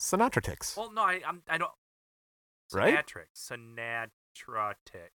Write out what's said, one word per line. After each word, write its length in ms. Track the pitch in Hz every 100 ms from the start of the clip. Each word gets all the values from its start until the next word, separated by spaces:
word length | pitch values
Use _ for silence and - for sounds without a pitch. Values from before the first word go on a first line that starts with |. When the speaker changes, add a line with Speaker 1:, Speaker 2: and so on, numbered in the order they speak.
Speaker 1:
Sinatra 400 | - 190 240 -
ticks. 340 | - 78 - -
Speaker 2:
Well, 160 | 226
no, 100 | 214
I, 200 | 196 180 156
I'm, 180 | 175 -
I 100 | 160
don't. 140 | - - _ _ _ _ _ _ _ _ -
Speaker 1:
Right? 220 | 95 143 285 -
Speaker 2:
Sinatrix. 200 | - - - - 123 117 117 117 117 113 _ _ -
Sinatra 360 | - 113 104 101 -
ticks. 260 | 92 85